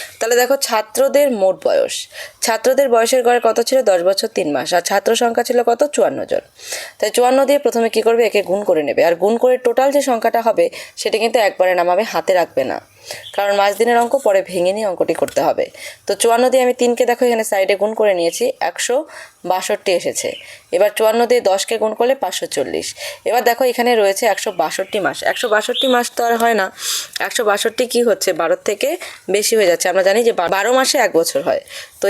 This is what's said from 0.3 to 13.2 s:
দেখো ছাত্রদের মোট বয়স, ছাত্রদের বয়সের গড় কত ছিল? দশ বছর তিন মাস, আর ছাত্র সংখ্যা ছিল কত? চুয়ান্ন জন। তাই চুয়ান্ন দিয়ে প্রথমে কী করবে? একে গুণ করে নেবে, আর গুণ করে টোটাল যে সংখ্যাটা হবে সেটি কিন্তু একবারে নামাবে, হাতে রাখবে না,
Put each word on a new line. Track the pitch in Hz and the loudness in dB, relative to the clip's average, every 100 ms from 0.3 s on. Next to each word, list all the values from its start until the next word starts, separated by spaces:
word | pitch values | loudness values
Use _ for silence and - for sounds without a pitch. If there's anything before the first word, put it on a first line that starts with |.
| 240 | 2
দেখো | 247 277 - | 2 0 0
ছাত্রদের | 220 214 240 269 254 285 226 | -2 -2 -2 2 4 2 2
মোট | 190 165 - | 0 0 0
বয়স, | 82 58 - - - - - - | 0 0 -4 -12 -16 -18 -8 -4
ছাত্রদের | 220 254 262 277 | 0 0 2 2
বয়সের | 233 233 262 240 | 2 2 2 2
গড় | 240 226 | 2 2
কত | 226 233 | 0 0
ছিল? | 262 220 | 2 2
দশ | 185 180 | 2 2
বছর | 196 226 - | 0 -2 -2
তিন | 170 143 | -2 -2
মাস, | 156 175 | 0 -2
আর | - | 0
ছাত্র | 202 - 226 | 0 0 2
সংখ্যা | 240 233 240 | 0 0 0
ছিল | 247 240 | 0 2
কত? | 233 294 - | 2 0 2
চুয়ান্ন | 175 131 92 | 0 0 -4
জন। | - - - - - - - | -6 -6 -18 -14 -12 -12 -6
তাই | 214 208 | -2 2
চুয়ান্ন | 247 262 269 | 2 4 4
দিয়ে | 285 262 | 2 2
প্রথমে | 233 226 214 | 0 0 2
কী | 220 | 2
করবে? | 233 226 | 2 2
একে | 208 170 | 2 0
গুণ | 190 202 | -2 2
করে | 160 143 | 0 2
নেবে, | 107 156 | 2 2
আর | - | 2
গুণ | 196 233 | 0 2
করে | 254 254 247 | 2 2 0
টোটাল | 233 269 285 | 2 2 2
যে | 269 | 2
সংখ্যাটা | 233 226 233 226 | 0 0 0 0
হবে | 180 170 - - - | 2 0 -2 -16 -8
সেটি | 220 208 | -4 -2
কিন্তু | 226 240 202 | 0 2 2
একবারে | - 185 180 | 2 2 2
নামাবে, | 175 180 | 2 2
হাতে | - 170 160 185 | 0 -2 0 0
রাখবে | 165 - 123 | 0 -2 -4
না, | 71 - _ - - | -6 -10 _ -16 -16